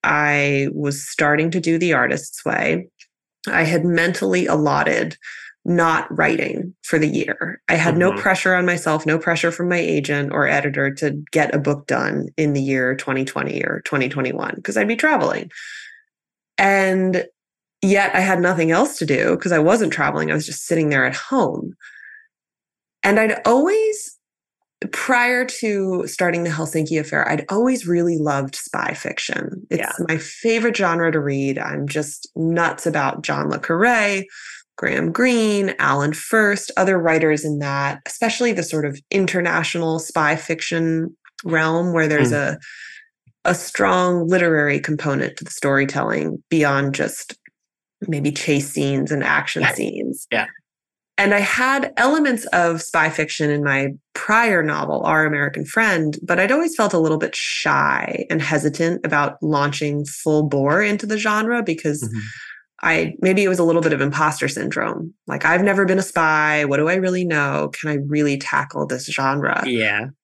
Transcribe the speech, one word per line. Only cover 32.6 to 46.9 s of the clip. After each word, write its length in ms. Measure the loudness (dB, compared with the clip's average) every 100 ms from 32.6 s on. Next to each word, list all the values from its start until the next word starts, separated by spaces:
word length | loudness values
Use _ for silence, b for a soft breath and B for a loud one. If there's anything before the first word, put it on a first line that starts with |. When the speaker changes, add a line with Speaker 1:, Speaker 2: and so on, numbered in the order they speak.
| 0 -2 -2
Speaker 1:
about 360 | 0 -2 -4
John 260 | -4 -2 -2
le 80 | -4
Carré, 680 | -2 2 2 2 0 -2 -6 B B B _ -6
Graham 340 | -2 0 -2
Greene, 640 | 2 2 4 2 2 -2 0
Alan 340 | 0 2 0
Furst, 580 | -2 -2 2 2 0 -2 0
other 220 | 2 4
writers 460 | 4 4 4 2
in 140 | 0 -2
that, 420 | -2 -2 -2 -4 -12
especially 460 | -4 -2 0 0
the 100 | 0
sort 220 | -2 -2
of 160 | -4 -6 _
international 880 | 0 2 0 0 0 -2 -2 -2 -2
spy 360 | -2 0 2 0
fiction 800 | -2 -6 -4 -2 0 0 -4 -10 _ -14
realm 480 | -2 0 2 0 0
where 140 | 2 2
there's 220 | 2 2
Speaker 2:
Mm. 220 | 2 -2
Speaker 1:
a, 40 | -6 B B B B B _ _ _
a 100 | -2
strong 720 | -2 -4 0 2 4 2 2 2
literary 500 | 2 4 2 2 0
component 560 | -2 -2 0 0 -2 -6
to 80 |
the 60 | -14
storytelling 920 | -4 0 2 2 -2 -2 -2 -4 -6 _
beyond 460 | 2 4 2 0